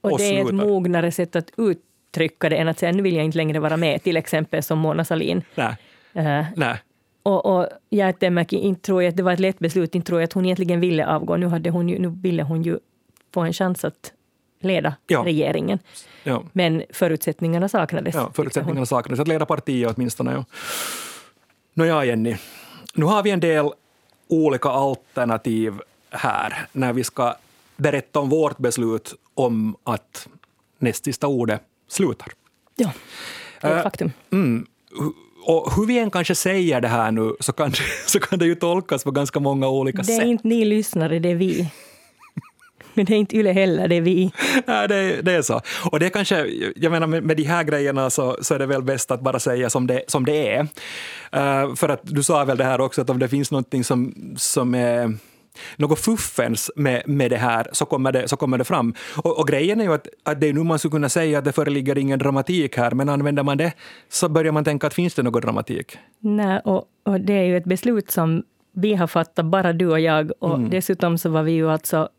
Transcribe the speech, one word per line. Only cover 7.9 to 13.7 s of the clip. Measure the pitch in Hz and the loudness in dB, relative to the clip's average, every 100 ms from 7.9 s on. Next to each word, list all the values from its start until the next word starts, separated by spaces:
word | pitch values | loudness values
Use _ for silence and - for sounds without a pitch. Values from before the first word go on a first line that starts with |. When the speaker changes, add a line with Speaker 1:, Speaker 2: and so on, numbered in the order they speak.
Speaker 1:
Jäätteenmäki, | 208 190 185 185 175 170 190 | 0 0 2 0 2 0 0
inte | 202 180 | -2 -2
tror | - 185 | 0 2
jag | 180 | 2
att | 170 | 2
det | |
var | 180 | 0
ett | 180 | 2
lätt | 190 185 | 0 0
beslut, | 165 185 165 | -2 0 0
inte | 180 170 | -2 -2
tror | 175 | 0
jag | 165 | 0
att | |
hon | 196 | 0
egentligen | 185 180 180 175 | 0 0 0 2
ville | 180 160 - | 2 2 2
avgå. | 156 170 170 | 0 0 0
Nu | 175 | 0
hade | 170 170 | 0 0
hon | 170 175 | -2 -2
ju, | 175 | -2
nu | 180 | -4
ville | 170 185 170 | -2 -2 -2
hon | 147 160 | 0 -2
ju | 165 165 _ _ _ _ _ | -2 -4 _ _ _ _ _
få | - | -4
en | 165 | -2
chans | 170 185 | -2 -2